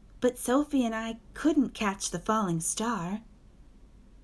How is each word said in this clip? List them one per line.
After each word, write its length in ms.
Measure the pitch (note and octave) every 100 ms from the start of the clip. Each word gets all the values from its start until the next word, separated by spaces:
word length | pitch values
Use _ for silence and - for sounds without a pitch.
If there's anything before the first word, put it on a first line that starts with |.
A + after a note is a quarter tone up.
| - -
"But 180 | B3 A#3+
Sophie 460 | - C4 D4 C#4 A#3
and 100 | A3
I 240 | A3+ A3+ - -
couldn't 400 | D4 D#4 A3+ -
catch 340 | G#3+ G3+ -
the 100 | E3+
falling 420 | F#3+ A3 F#3+ E3
star." 600 | E3 - A3 G#3+ E3+ G#3+ - - - - - - - - - -